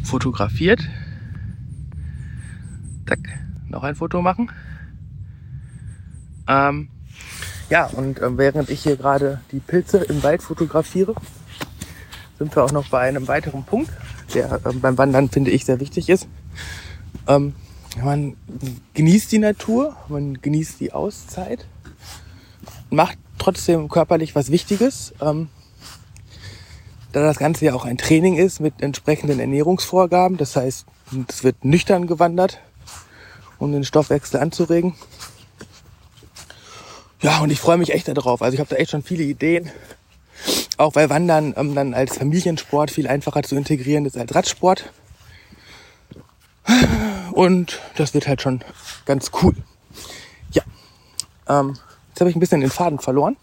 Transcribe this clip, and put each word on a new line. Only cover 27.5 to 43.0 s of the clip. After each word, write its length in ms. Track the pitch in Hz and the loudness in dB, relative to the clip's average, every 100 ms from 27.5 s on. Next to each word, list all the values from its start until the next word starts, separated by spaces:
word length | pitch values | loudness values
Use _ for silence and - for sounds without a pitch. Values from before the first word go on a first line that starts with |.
| 165 | 2
ja 100 | 156 | 2
auch 100 | 123 | 0
ein 140 | 123 123 | -4 -4
Training 380 | - 160 185 160 | 4 6 6 4
ist 240 | 185 - | 2 2
mit 220 | 156 - | -4 -2
entsprechenden 580 | 147 135 - 151 147 135 | -4 -2 0 0 2 0
Ernährungsvorgaben. 960 | 120 139 151 185 - 185 180 180 180 180 | 0 2 2 2 2 4 4 4 4 2
Das 180 | 143 | 0
heißt, 320 | 143 131 - - _ - 131 123 | 0 -2 -6 -16 _ -8 -8 -6
es 160 | - | 0
wird 220 | 127 123 | 0 2
nüchtern 420 | 131 170 - 190 175 | 2 2 4 0 2
gewandert, 540 | 165 175 175 190 - - - - - - - - - - - | 2 2 4 0 -2 -20 -20 -20 -20 -20 -20 -20 -20 -20 -6
um 140 | 143 | -2
den 100 | 143 | -2
Stoffwechsel 560 | 135 151 143 147 - 139 | 2 2 4 0 0 -2
anzuregen. 560 | 156 - 170 170 180 - - - - - - _ - - - - _ - - - - - - - - - - _ | -2 -2 2 2 0 -4 -20 -20 -20 -20 -20 _ -20 -20 -20 -20 _ -20 -20 -20 -20 -20 -20 -20 -20 -20 -20 _
Ja, 180 | 147 156 | 2 4
und 100 | 151 | 2
ich 80 | 147 | 2
freue 200 | - 170 | 4 4
mich 160 | 170 | 4
echt 140 | - 170 | 0 0
darauf. 340 | 143 127 120 | -2 0 2
Also 120 | 117 | 0
ich 60 | 131 | 0
habe 80 | 147 | -2
da 80 | 135 | -2
echt 140 | 160 | -2
schon 120 | 151 | -4
viele 200 | - 175 | -4 -2
Ideen. 460 | 143 123 156 170 165 - - - _ _ _ - - - - - | -2 -2 0 0 -2 -16 -20 -20 _ _ _ -12 -4 -4 -4 2
Auch 180 | 151 | 4
weil 140 | 143 151 | 4 4
Wandern, 460 | 143 175 156 151 - | 4 4 4 2 -2
ähm, 180 | 143 | -2
dann 200 | 143 139 | 0 -2
als 240 | 120 131 - | 0 -2 -2
Familiensport 720 | 135 170 180 165 - 147 147 | 0 0 0 -4 -2 0 0
viel 180 | - | -2